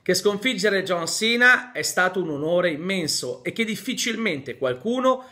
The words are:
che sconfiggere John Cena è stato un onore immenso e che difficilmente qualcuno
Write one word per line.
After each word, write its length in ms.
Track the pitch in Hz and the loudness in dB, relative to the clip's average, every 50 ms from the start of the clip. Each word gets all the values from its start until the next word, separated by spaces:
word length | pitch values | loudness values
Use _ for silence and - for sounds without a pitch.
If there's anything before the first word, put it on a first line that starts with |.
| - | -2
che 100 | 180 180 | 0 0
sconfiggere 680 | 180 - 208 208 196 226 262 240 185 196 208 196 190 190 | 2 2 0 0 0 0 -2 0 0 0 2 2 0 0
John 240 | 185 180 170 165 | 0 -2 -2 -2
Cena 640 | 165 - - 220 226 233 240 247 247 254 - - - | -4 -2 0 0 2 4 6 6 6 6 4 2 -4
è 100 | - 156 | -6 -4
stato 400 | 156 - - 196 180 185 185 190 | -4 -2 2 2 2 2 2 -2
un 80 | 170 160 | -2 -2
onore 400 | 143 139 151 160 175 180 175 175 | -2 -2 0 2 2 4 2 2
immenso 720 | 151 143 170 190 190 185 160 135 - - 135 120 - - - | 0 -2 -2 -2 -2 -2 0 -2 -2 -2 -4 -6 -6 -6 -6
e 100 | - - | -6 -4
che 120 | 233 226 | -2 -2
difficilmente 880 | 220 208 - - 254 233 - - 240 220 220 226 196 156 135 - 123 113 | -2 -4 -6 -6 -6 -4 -4 -2 -4 -2 -2 -2 -2 -2 -4 -6 -10 -6
qualcuno 720 | - 131 127 123 127 - 226 247 254 254 262 254 262 254 - | -2 -2 -2 -2 -2 -2 -2 0 2 2 2 2 0 -2 -14